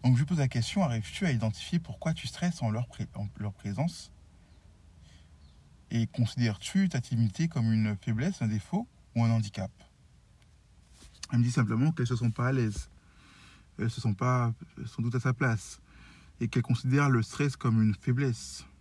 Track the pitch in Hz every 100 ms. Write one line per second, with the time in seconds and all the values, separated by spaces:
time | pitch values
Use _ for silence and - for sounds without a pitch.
0 | 123 123 147 175 135 123 117 202 170 113
1 | 104 - 180 123 110 - - 175 170 -
2 | - 165 - - 175 170 117 107 123 -
3 | - - 101 - 101 98 101 98 165 -
4 | - - - - - - - - - -
5 | - - - - - - - - - 117
6 | 113 - 117 - 120 101 - 190 190 131
7 | - 117 113 - 165 147 113 110 110 104
8 | - 110 151 196 110 107 - 190 240 -
9 | - 113 113 113 104 - 95 - - _
10 | _ - _ _ - _ _ - _ -
11 | - - - 120 120 123 113 113 147 160
12 | 120 120 120 110 123 135 113 95 - -
13 | _ - - - - - - - 113 -
14 | 120 98 123 127 120 113 - - 113 -
15 | 117 123 127 123 131 113 - - - -
16 | - - - - 113 - - 117 131 135
17 | 143 127 110 - 143 - 123 110 110 101
18 | - 123 139 117 - - - -